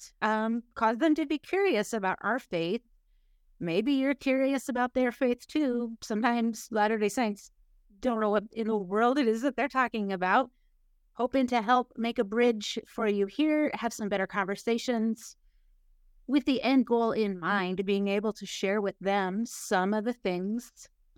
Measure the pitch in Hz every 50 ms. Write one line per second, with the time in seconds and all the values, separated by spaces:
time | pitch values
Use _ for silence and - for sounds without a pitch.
0 | - - _ - - 214 220 214 220 226 226 240 226 _ - - 233 220 240 226
1 | 311 320 302 320 320 277 320 285 - - 359 381 403 381 254 208 208 - 233 220
2 | 190 185 170 - - 202 233 269 - - 190 165 165 170 208 233 - _ _ _
3 | _ _ _ _ _ _ _ _ _ _ _ - 175 170 160 196 220 285 285 269
4 | 262 277 277 - - 269 262 262 269 269 277 262 - - 233 240 247 247 - 254
5 | 254 247 - - 269 240 247 240 - - - 311 302 254 240 240 240 226 226 -
6 | - - 220 214 233 240 233 233 226 233 220 220 - - 220 208 208 214 226 214
7 | 208 202 - 262 240 214 202 - - - _ _ _ _ _ _ _ _ 208 196
8 | - 254 233 220 220 208 208 208 202 - - 220 220 220 220 208 190 175 196 214
9 | 233 240 269 302 269 220 220 226 247 285 - - 247 285 - 262 262 233 - 220
10 | 202 196 196 180 180 185 196 254 269 247 _ _ _ _ _ _ _ _ _ _
11 | _ _ _ - 240 254 - 269 262 247 247 233 202 233 254 254 240 - - -
12 | 226 233 240 254 220 196 214 233 240 247 226 214 208 - - 226 - - - -
13 | 220 208 208 202 196 196 - - 302 311 302 302 302 277 - - 226 233 - -
14 | 220 196 202 190 190 - - 208 190 180 202 - - 233 233 240 - - 240 226
15 | 220 226 220 - - - - _ _ _ _ _ _ _ _ _ _ _ _ _
16 | _ _ _ _ _ - 254 294 - 294 262 - - 247 269 262 220 - 233 233
17 | 233 226 - 214 220 202 190 180 165 180 208 202 185 180 185 180 196 190 202 196
18 | 202 202 196 208 202 220 202 - 202 - - - - 190 202 214 202 190 - -
19 | 180 190 196 202 190 185 185 214 233 - - - - - 208 185 185 196 208 214
20 | 202 240 240 - - 196 180 175 185 202 220 240 - - _ - - - _ _
21 | _ _ _